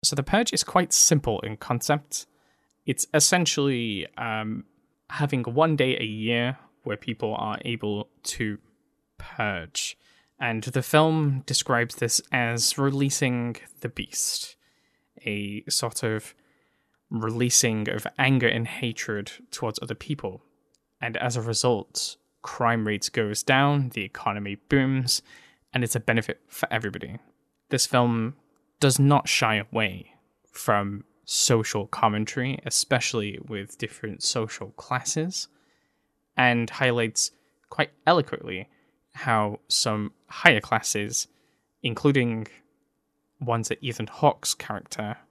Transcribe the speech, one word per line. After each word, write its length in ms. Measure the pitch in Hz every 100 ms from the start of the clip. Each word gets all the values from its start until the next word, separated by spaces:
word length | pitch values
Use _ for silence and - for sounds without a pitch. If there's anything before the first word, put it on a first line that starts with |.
So 140 | - 139
The 80 |
Purge 300 | 139 196 240
is 100 | -
quite 300 | - 185 180
simple 480 | - - 151 135 104
in 160 | 107 107
concept. 680 | - 120 - 147 - - - _ _ _ _ _ -
It's 200 | - -
essentially, 960 | - - 180 165 - 139 127 117 101 80 -
um, 460 | 117 110 107 110 - _ _ _ _
having 340 | - 147 135
one 320 | 120 120 160 151
day 220 | 143 127
a 60 | 113
year 520 | 107 110 117 120 135 - _
where 120 | - 104
people 400 | - 113 113 110
are 240 | 110 107 -
able 420 | 120 107 104 107 _
to 360 | - - 110 104 _ _ _ _ _ _
purge. 800 | - - 110 92 80 - - - _ _ _ _
And 240 | 123 113
the 180 | 110 127
film 640 | 123 156 160 160 147 135 -
describes 500 | 135 - 123 120 -
this 260 | 117 - -
as 460 | 131 120 117 110 -
releasing 800 | 139 139 139 135 135 123 120 117 - _
the 80 | -
beast, 680 | - 104 - - - - - _ _ _ _ _ - -
a 400 | 104 101 104 -
sort 340 | - 117 -
of 320 | 117 110 - - _ _ _ _ _ _ _
releasing 800 | 117 110 117 123 - 123 110 104
of 180 | 95 - -
anger 300 | 131 135 120
and 200 | 113 117
hatred 640 | - 123 110 - 104 101 - -
towards 280 | - 117 104
other 140 | 120 143
people. 500 | - 147 98 92 _ _ _ _ _ _
And 160 | 120 110
as 180 | 123 117
a 60 |
result, 760 | 113 110 127 113 - - - - _ _
crime 460 | - - 117 117 107
rates 220 | 107 -
goes 340 | - 107 107
down, 460 | - 135 143 143 131
the 140 | 117
economy 520 | 98 - - 104 101 101 _
booms, 520 | 139 131 135 123 - - - - _ _
and 100 | 131
it's 140 | 120 123
a 20 |
benefit 400 | 113 113 110 - _
for 240 | - -
everybody. 460 | 113 110 - 69 110 _ _ _ _ _
This 180 | 135 -
film 500 | 127 120 117 113 143 _ _ _ _
does 200 | 143 123
not 280 | 139 143 -
shy 280 | - 113 110
away 580 | 101 110 107 92 92 _ _ _ _
from 520 | - - 104 101 101 - _ -
social 640 | - - 120 107 107 101
commentary, 720 | - 113 104 107 - 127 131 -
especially 760 | - - 127 - 120 104 - -
with 300 | 107 101 -
different 460 | 110 - 110 95
social 460 | - 131 110 - 98
classes, 760 | - - 127 - - 160 185 - _ _ _ _ _ _ _ _ -
and 340 | 127 120 117
highlights 600 | - 131 120 113 - - _ _ _ _
quite 220 | - 147 _ -
eloquently 600 | 175 143 - - 92 104 _ _ _ _
how 460 | - - 113 104 104 _
some 440 | - - 107 104 _ _
higher 340 | - 175 113
classes, 640 | - 110 - 107 104 123 - _ _ _ _ _
including 640 | 123 117 147 139 120 113 110 - _ _ _ _ _ _ _ _
ones 280 | 123 117 110
that 160 | 113
Ethan 240 | 135 113 107
Hawke's 460 | - 151 - -
character 640 | - - 104 - - 104 104 _